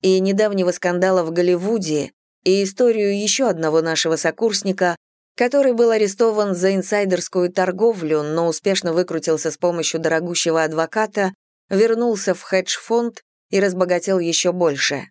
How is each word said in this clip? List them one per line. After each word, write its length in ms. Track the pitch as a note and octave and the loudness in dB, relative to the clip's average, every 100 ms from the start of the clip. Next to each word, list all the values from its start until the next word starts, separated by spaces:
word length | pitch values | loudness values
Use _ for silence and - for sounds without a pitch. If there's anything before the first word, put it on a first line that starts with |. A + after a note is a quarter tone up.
и 180 | F#3 F#3 | 2 2
недавнего 520 | F#3+ G3 G#3+ G3+ F3+ | 2 2 0 2 0
скандала 520 | F3 F3+ F3 F#3 F#3 | 0 -2 0 2 2
в 80 | D#3+ | 0
Голливуде, 800 | E3 F3 F3 F#3+ A3+ E3+ D3+ C3+ _ _ _ | 0 2 2 0 -2 -2 -2 -4 _ _ _
и 200 | - F#3+ | 0 2
историю 540 | G3 G3 B3 A3+ G3+ G3+ | 0 2 2 2 0 -2
еще 300 | G#3 - B3+ | -2 0 0
одного 340 | E3+ D#3+ D#3 | 0 0 0
нашего 360 | D#3+ D#3+ E3 D#3+ | 0 -2 0 0
сокурсника, 760 | E3+ D#3+ A3+ G3+ G3 F#3+ F3+ E3+ _ _ _ - | -2 0 -2 0 -4 0 -2 -2 _ _ _ -2
который 360 | A#3+ C#4 C4+ | 0 2 2
был 180 | A#3 A#3 | 4 4
арестован 640 | A3 G#3 G3 A3+ G#3+ G#3 F3+ | 4 0 2 0 2 0 0
за 200 | F#3 G3 | 0 0
инсайдерскую 760 | F#3 G#3 G3+ F3+ - F#3+ F3+ | 0 -2 0 -2 -2 -2 0
торговлю, 720 | F3+ F#3 F#3 A3+ G#3+ D#3+ D#3 | 0 -2 2 0 0 0 -2
но 240 | D3 D#3 E3+ | 0 -2 0
успешно 440 | D#3+ - F#3+ F3+ | 0 0 -2 0
выкрутился 600 | E3 F3 D#3+ D#3+ D#3 D#3+ | 0 0 -2 -2 -2 -2
с 60 | D3+ | -2
помощью 440 | F3 F3 D#3 E3 | -2 -2 -4 -2
дорогущего 600 | D#3 D#3+ F3 F3 F3 D#3+ | 0 0 -2 -2 0 0
адвоката, 720 | D#3+ D#3+ E3 - G#3+ G#3+ F#3+ F#3+ _ _ _ | 0 -2 -4 -2 -2 0 -2 -4 _ _ _
вернулся 640 | F#3+ A3+ A3+ A#3+ G#3+ - | 2 2 2 0 0 -2
в 80 | F3+ | -4
хедж-фонд 800 | - F#3+ F#3 - - A#3 A#3 A#3 _ _ _ | -2 -2 -2 -8 -2 -2 -2 -8 _ _ _
и 120 | F#3+ | 0
разбогател 580 | G3 F#3 F#3 F3 F3 F#3+ | 0 0 0 0 0 0
еще 320 | E3+ E3 F#3 | 0 0 0
больше. 540 | F3+ F3 C#3 - C#3+ - | 0 0 0 -4 -4 -10